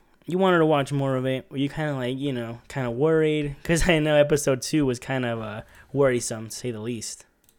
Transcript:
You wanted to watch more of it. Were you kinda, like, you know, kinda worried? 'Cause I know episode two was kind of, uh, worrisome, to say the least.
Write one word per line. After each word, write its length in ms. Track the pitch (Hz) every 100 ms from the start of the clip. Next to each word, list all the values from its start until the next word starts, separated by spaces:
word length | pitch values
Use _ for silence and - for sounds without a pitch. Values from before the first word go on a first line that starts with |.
| _ _
You 140 | - 180
wanted 200 | 190 175
to 80 | 156
watch 260 | 147 135
more 240 | 143 139 131
of 100 | 131
it. 240 | 131 -
Were 60 | 139
you 120 | 139
kinda, 260 | 160 151
like, 220 | 139 123 131
you 140 | 143
know, 280 | 123 117 120 -
kinda 220 | 139 123
worried? 680 | 120 156 160 156 151 147 139
'Cause 260 | - 170 185
I 100 | 160
know 180 | 151 151
episode 460 | 147 151 - 127
two 240 | - 156 139
was 120 | 120
kind 260 | - 135
of, 160 | 123 117
uh, 220 | 107 107 - - -
worrisome, 560 | 135 139 123 - 113 110
to 80 | -
say 140 | 123
the 100 | 110
least. 460 | 110 117 - - - _ _